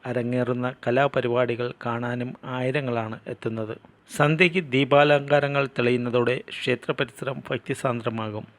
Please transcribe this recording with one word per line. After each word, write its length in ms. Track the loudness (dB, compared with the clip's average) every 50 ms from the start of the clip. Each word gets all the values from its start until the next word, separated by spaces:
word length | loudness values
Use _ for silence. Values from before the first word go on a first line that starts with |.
| -6 -4
അരങ്ങേറുന്ന 580 | -4 -2 -2 0 0 0 0 0 -2 -2 -2 -4 -6 _ -2
കലാപരിപാടികൾ 840 | 0 2 2 2 2 2 0 0 0 2 2 2 0 0 -4 -4 -6 -6 _ -6
കാണാനും 480 | -4 -4 -4 -4 -4 -4 -4 -6 -8 -8 -12 -10 -8 -6
ആയിരങ്ങളാണ് 640 | -4 -2 -2 -2 -2 -2 -2 -2 -2 -4 -4 -8 -10 _ -12 -12
എത്തുന്നത്. 400 | -6 -6 -6 -4 -4 -6 -6 -8 -12 _ -20 _ _ _ _ 0
സന്ധ്യയ്ക്ക് 440 | 2 4 4 6 4 4 4 4 -2 -4 0 2
ദീപാലങ്കാരങ്ങൾ 920 | 2 4 6 6 6 8 8 6 4 4 4 2 2 2 2 0 0 -2 0 -2
തെളിയുന്നതോടെ 580 | 0 2 2 2 2 0 0 2 2 2 2 0 -2 -6 -12 -12
ക്ഷേത്ര 340 | -6 -2 -2 -2 -2 -2 -6 -2 -2
പരിസരം 380 | -2 -4 -4 -10 -8 -8 -8 -8 -6
ഭക്തിസാന്ദ്രമാകും. 960 | -6 -6 -6 _ -6 -8 -2 -2 -2 -2 0 -2 -4 -4 -4 -6 -6 -6 -8 -10 -12 _